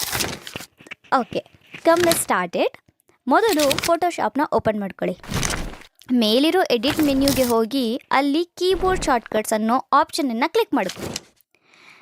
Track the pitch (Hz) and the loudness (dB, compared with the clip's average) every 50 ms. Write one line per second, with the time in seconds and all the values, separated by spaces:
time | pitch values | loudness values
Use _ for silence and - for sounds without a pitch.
0 | - - - - - - - - - - - - - - _ _ - - - _ | -4 -4 -4 -4 -4 -4 -6 -10 -16 -14 -14 -14 -14 -14 _ _ -20 -20 -20 _
1 | _ - - 269 220 - - - - - _ - _ _ - - - 339 330 349 | _ 0 0 0 0 -2 -6 -8 -8 -8 _ -20 _ _ -14 -2 2 2 4 4
2 | 349 330 339 - - - 233 185 180 175 - - 302 494 _ - _ _ _ _ | 4 2 2 0 0 -2 -2 -2 -2 -2 -2 -2 -2 -2 _ -8 _ _ _ _
3 | _ _ _ _ - 254 285 359 440 440 339 302 294 269 - - - - 339 339 | _ _ _ _ -2 0 2 2 4 2 2 2 2 0 0 0 0 0 0 0
4 | 359 349 - - - - - 262 302 - - 226 - 220 214 214 202 190 - - | 0 -2 -2 -2 -4 -2 0 -2 -2 0 0 0 0 0 -2 -2 -6 -8 -8 -6
5 | 180 180 180 - - - - - - - - - - - - - - - _ _ | -6 -6 -6 -8 -10 -8 -6 -4 -2 -2 -4 -4 -6 -10 -10 -16 -20 -20 _ _
6 | - - 254 240 220 208 220 262 294 320 339 370 339 - 247 233 214 285 311 320 | -6 -2 0 2 2 4 4 4 2 4 2 2 2 2 0 0 0 -2 0 2
7 | 302 285 269 269 277 277 262 262 254 240 233 226 226 208 226 - 247 220 233 294 | 2 2 2 2 2 2 2 2 2 2 2 2 0 0 0 -2 -2 -2 -4 -4
8 | - - - 269 285 285 277 330 349 - _ - 349 370 381 359 381 370 370 381 | -4 0 0 2 2 2 0 0 -2 -2 _ -2 0 0 0 2 2 0 0 0
9 | - 311 262 233 - - - 214 214 - 220 214 214 220 240 262 - - - 285 | 0 0 0 0 0 -2 -2 -2 -2 0 -2 -2 0 0 0 -2 0 2 2 2
10 | 320 - - 339 285 254 226 226 277 330 - 453 440 - 302 240 190 180 - - | 2 2 -2 -4 -2 -2 0 -2 -2 0 0 0 0 2 0 -2 -2 -2 -6 -8
11 | - - - - - _ _ _ _ _ _ _ _ _ _ - - - - - | -10 -10 -10 -12 -14 _ _ _ _ _ _ _ _ _ _ -20 -20 -20 -20 -20